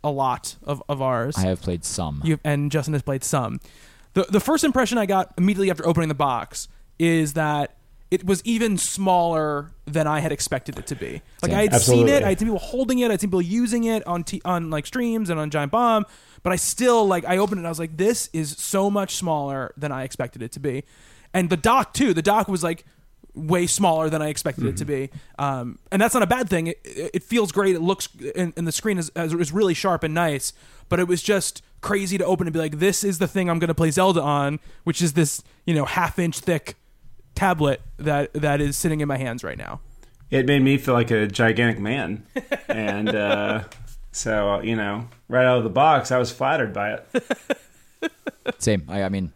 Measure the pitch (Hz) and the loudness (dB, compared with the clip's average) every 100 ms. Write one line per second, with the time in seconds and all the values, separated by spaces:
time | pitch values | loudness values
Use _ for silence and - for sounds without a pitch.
0 | 151 139 131 123 - - - 143 - 143 | -4 0 0 0 -6 -12 -8 -8 -6 -4
1 | 131 123 117 156 135 92 - 87 - - | 0 0 -2 0 0 0 -2 -4 -6 -6
2 | 82 73 110 156 151 147 143 151 143 147 | -6 -4 -2 0 0 -2 0 -2 -2 -4
3 | 135 135 - 143 117 - - - - - | -2 -4 -2 -2 -2 -6 -12 -20 -20 -20
4 | - - 185 196 - 311 311 262 240 240 | -4 -2 2 0 2 2 2 2 0 0
5 | 202 190 180 - 180 196 196 165 160 170 | 2 0 0 0 2 2 0 0 0 2
6 | 160 139 143 120 78 - - - - _ | 0 0 0 0 -4 -12 -14 -16 -20 _
7 | 165 165 156 147 156 147 143 - _ - | 2 2 0 0 0 0 -4 -8 _ -20
8 | - 185 185 190 - 226 226 190 - - | -4 -2 0 0 0 0 2 0 -2 -2
9 | 190 180 170 160 151 147 151 - - 156 | 2 4 2 0 -2 -4 -8 -16 -6 -2
10 | 151 151 160 147 - 135 - - - 131 | 0 0 -2 -4 -2 -4 -6 -12 -10 -8
11 | 60 67 - - - 196 208 120 101 123 | -8 -10 -14 -6 -2 2 4 4 6 6
12 | - 285 196 190 220 202 - 247 247 254 | 8 6 4 0 0 -2 -4 -4 0 2
13 | 240 202 208 185 170 220 240 240 226 220 | 2 0 0 0 0 0 0 0 0 -2
14 | 185 175 165 202 - 180 165 156 147 - | -2 -6 -4 -6 -4 -4 -2 -6 -4 -4
15 | 240 226 202 165 151 151 143 220 240 220 | -2 -2 -2 -2 -2 -2 0 2 4 2
16 | 208 - _ - 180 180 - - 247 233 | 0 -10 _ -6 -2 0 -2 2 4 6
17 | 208 180 170 185 202 190 170 165 165 156 | 4 2 0 0 2 0 -4 -6 -6 0
18 | 196 233 - 165 151 147 - 196 196 202 | 2 2 -2 -4 -4 -6 -2 0 2 0
19 | 190 - 180 151 139 135 123 - 147 135 | -2 -4 -2 -2 -2 -6 -8 -8 -8 -6
20 | 131 - 120 - 120 - 139 131 - _ | -8 -8 -8 -8 -12 -6 -6 -6 -8 _
21 | - - - 185 175 175 214 254 - - | -20 -20 -4 -2 0 2 4 2 2 0
22 | 269 165 165 208 202 185 170 165 - _ | 2 4 2 2 2 -2 -2 -4 -10 _
23 | _ _ - - 156 180 175 - 196 160 | _ _ -20 -12 0 0 2 2 4 4
24 | 160 156 151 151 160 135 139 92 147 139 | 2 0 -2 -4 -6 -2 -4 -2 -4 -4
25 | 135 147 - - 139 135 120 - _ 196 | -6 -10 -18 -6 -4 -4 -6 -12 _ 2
26 | 226 247 190 247 220 180 165 - - 64 | 4 4 2 2 2 0 -2 -6 -12 -8
27 | 165 190 - 233 202 185 196 180 170 190 | -4 -6 0 0 2 2 2 2 2 -2
28 | - - 131 - 175 - 170 - 220 190 | -4 -10 -8 -4 -4 -2 -4 -2 -2 -2
29 | 156 - 165 170 156 175 202 170 196 170 | -4 -4 -2 -2 -2 2 2 2 0 0
30 | 160 156 170 143 - - - - - 180 | 0 0 0 0 -6 -10 -20 -20 -2 0
31 | 180 180 - 202 - - - - - 202 | 2 0 2 0 0 -8 -20 -12 -4 -2
32 | 196 190 175 185 175 160 160 151 185 190 | 0 -2 0 0 0 -2 -2 0 0 0
33 | 202 170 185 196 180 170 165 156 160 151 | -2 -2 -2 0 0 0 0 2 2 4
34 | 185 165 143 143 139 151 - - - - | 4 4 2 0 0 -4 -10 -8 -4 0
35 | 170 147 156 - - _ - 160 135 - | 0 2 0 0 -12 _ 0 0 0 0
36 | 165 - 170 - - 160 - - _ _ | -2 0 -2 -2 -2 -2 -2 -16 _ _
37 | - - - - 196 175 147 135 - - | -20 -20 -12 -2 0 2 2 0 -6 -6
38 | 147 143 143 151 151 143 147 139 - 156 | -2 0 -2 -2 0 2 0 0 -2 0
39 | 147 135 131 120 92 65 50 - - - | -2 -2 -4 -6 -8 -10 -10 -12 -14 -20
40 | - - - 135 127 143 135 135 135 120 | -20 -20 -2 2 4 4 4 4 4 2
41 | 117 110 107 95 113 113 120 101 101 135 | 4 2 0 2 2 4 2 0 -4 -4
42 | 90 101 - - - 277 - 110 107 101 | -4 -8 -8 -12 -6 -8 -4 -4 -2 -2
43 | 107 107 104 101 104 107 95 - - - | -2 0 0 0 -2 -4 -6 -16 -16 -16
44 | - - 117 107 101 101 107 113 104 104 | -14 -8 -2 0 0 0 0 -2 -2 -6
45 | 117 - _ 120 127 127 113 127 151 147 | -10 -16 _ 4 4 4 2 2 4 4
46 | - 127 123 - 135 156 117 98 104 113 | 2 0 0 -2 -2 0 -2 -4 -6 -6
47 | - 262 - 269 - 285 _ _ _ _ | -6 -6 -4 -8 -6 -8 _ _ _ _
48 | 330 _ - - - - - 101 76 101 | -10 _ -14 -10 -10 -4 0 0 -2 -4
49 | 95 98 90 | -2 -2 -6